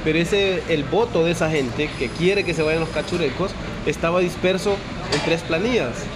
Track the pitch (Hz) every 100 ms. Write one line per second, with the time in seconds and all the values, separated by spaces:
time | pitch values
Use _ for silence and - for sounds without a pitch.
0 | 156 156 170 202 196 180 - 156 139 170
1 | 233 175 165 170 160 156 127 113 147 -
2 | 127 104 175 202 175 160 156 160 160 151
3 | 147 175 151 123 190 - - - - 143
4 | 165 180 180 - 185 185 190 196 - -
5 | - 147 151 165 - 165 220 240 131 113
6 | -